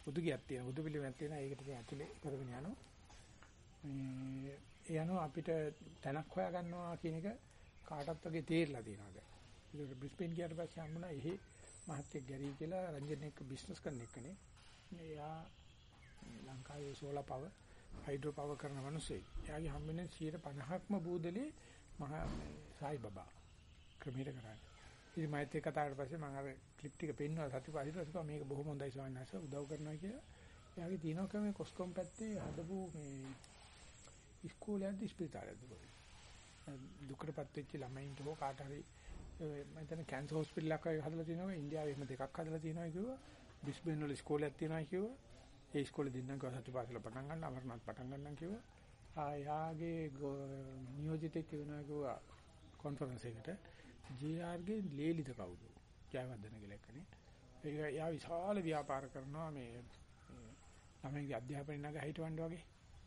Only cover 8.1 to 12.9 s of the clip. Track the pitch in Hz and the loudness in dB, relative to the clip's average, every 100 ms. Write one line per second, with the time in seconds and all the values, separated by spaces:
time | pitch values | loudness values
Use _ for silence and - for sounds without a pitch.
8.1 | 156 170 160 139 160 151 127 110 101 98 | 0 2 2 6 8 8 4 -2 -6 -8
9.1 | 92 - - - - - 147 139 131 139 | -12 -12 -14 -14 -16 -8 -4 -4 -4 -4
10.1 | - 170 165 170 160 165 165 156 165 180 | 0 2 2 2 2 -2 -2 -2 -2 0
11.1 | 139 143 196 - - - - - 143 143 | 0 2 0 -4 -14 -14 -8 -2 -2 0
12.1 | 147 127 135 143 139 160 185 180 | -2 -2 0 0 0 2 2 2